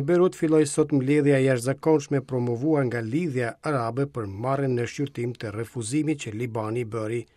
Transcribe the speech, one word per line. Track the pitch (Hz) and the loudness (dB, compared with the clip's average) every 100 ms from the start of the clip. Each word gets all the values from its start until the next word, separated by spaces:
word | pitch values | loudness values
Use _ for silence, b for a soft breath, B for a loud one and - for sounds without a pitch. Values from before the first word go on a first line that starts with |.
| 143 | 4
Beirut | 175 180 - | 4 4 2
filloi | 160 156 | 2 4
sot | 151 - 151 143 | 4 2 2 2
mbledhja | 127 147 143 135 | 2 4 4 4
e | |
jashtëzakonshme | 135 127 120 139 160 156 147 139 | 4 2 0 -2 4 2 2 -4
promovuar | - 131 120 117 147 151 127 | -2 -2 -2 0 2 2 2
nga | 120 | -2
Lidhja | 110 143 175 127 117 - 151 | -2 -2 0 -2 -4 -4 -4
Arabe | 139 113 117 143 | -2 -2 -2 -4
për | 123 101 | -4 -8
marrjen | 98 123 139 135 123 | -6 -2 0 0 0
në | 117 | -2
shqyrtim | - 139 - 120 117 | -4 -6 -4 -6 -6
të | 110 104 | -8 -8
refuzimit | 113 127 110 147 151 147 | -8 -8 -4 -2 -2 -4
që | 117 107 | -6 -6
Libani | 120 113 107 117 113 | -4 -4 -4 -4 -4
i | |
bëri | 113 107 117 - | -6 -4 -6 -8